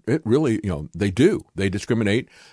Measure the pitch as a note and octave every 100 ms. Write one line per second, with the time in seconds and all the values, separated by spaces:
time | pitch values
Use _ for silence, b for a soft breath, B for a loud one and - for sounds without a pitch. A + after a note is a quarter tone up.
0 | - D#3 G#2+ C3 D3+ A2 G2+ D#2 D2+ E2
1 | G2+ F2+ E3+ G#3 - - G2 F#2+ - A#2
2 | G#2 A2 - b b